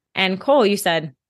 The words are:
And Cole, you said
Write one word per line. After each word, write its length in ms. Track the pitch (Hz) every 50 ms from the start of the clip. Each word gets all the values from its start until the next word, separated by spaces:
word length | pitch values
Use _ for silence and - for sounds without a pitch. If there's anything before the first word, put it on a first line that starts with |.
| _ _ -
And 260 | - 190 185 190 185
Cole, 260 | - - 285 285 226
you 100 | 196 202
said 380 | 202 - 180 165 165 160 151 - _ _